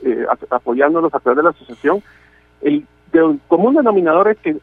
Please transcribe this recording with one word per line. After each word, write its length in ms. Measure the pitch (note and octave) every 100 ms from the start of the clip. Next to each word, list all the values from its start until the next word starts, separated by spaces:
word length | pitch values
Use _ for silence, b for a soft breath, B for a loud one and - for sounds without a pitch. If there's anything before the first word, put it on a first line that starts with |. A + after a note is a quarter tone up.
eh, 220 | C3 A#2 A#2
a-, 280 | A#2+ - B2
apoyándolos 580 | - B2 C#3+ E3 E3
a 60 | C3+
través 180 | B2+ C3
de 60 |
la 60 | E3
asociación, 500 | D#3+ - A#2+ C#3+ G3 b b b b b _
el 200 | D4+ D4 - _ _
de-, 260 | E3 D#3+ C#3+ -
común 280 | E3+ G#3+ D4+
denominador 540 | A#3 G3+ E3 E3 G#3
es 80 | G#3+
que 180 | - D3+